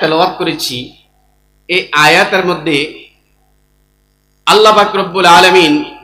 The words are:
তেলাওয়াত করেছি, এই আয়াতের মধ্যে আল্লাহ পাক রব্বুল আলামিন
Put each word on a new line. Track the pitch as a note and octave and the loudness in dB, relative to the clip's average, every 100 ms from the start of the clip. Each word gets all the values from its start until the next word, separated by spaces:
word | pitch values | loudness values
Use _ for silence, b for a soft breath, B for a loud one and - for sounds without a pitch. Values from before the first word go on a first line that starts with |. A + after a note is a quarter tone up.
তেলাওয়াত | D#3+ D#3+ F3+ - | -2 -2 -2 -4
করেছি, | E3 D#3 - B2 B2 _ _ _ _ _ _ _ - | -8 -6 -8 -10 -14 _ _ _ _ _ _ _ -6
এই | F3+ - | -6 -4
আয়াতের | D3+ D3+ E3+ G3+ F#3+ F3 | 0 2 2 0 -2 -4
মধ্যে | E3 D#3 C#3+ D3+ - - _ _ _ _ _ _ _ _ _ _ _ _ _ - | -4 -4 -4 -4 -12 -20 _ _ _ _ _ _ _ _ _ _ _ _ _ 0
আল্লাহ | G3+ G#3+ G#3+ | 2 4 4
পাক | G3+ G3 | 0 -2
রব্বুল | F#3 F#3 F3 | -4 0 4
আলামিন | F3 F#3 F#3 D#3 D3+ - - | 4 4 4 2 0 -4 -14